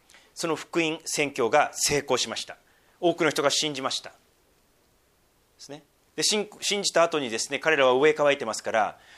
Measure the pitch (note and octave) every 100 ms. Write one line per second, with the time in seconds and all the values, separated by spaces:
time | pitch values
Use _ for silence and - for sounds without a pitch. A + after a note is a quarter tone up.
0 | _ - _ - E3 D3+ - E3+ D#3+ D#3
1 | - - C#3+ C#3+ A#2 D3 B2 - - D3
2 | - B2 A2+ G#2 - - _ _ _ _
3 | F3 E3 D#3+ C#3+ C#3+ - D3+ C3+ C3 -
4 | - - _ _ _ _ _ _ _ _
5 | _ _ _ _ _ _ - C#3+ _ _
6 | _ - D#3 G#3 G3+ - - G3+ F#3+ E3+
7 | E3 D#3 B2+ A2+ - C#3 D#3+ D3+ C3 B2+
8 | D#3 D3+ D3 C#3 A#2 G#2 A2 G#2+ F#2+ -
9 | -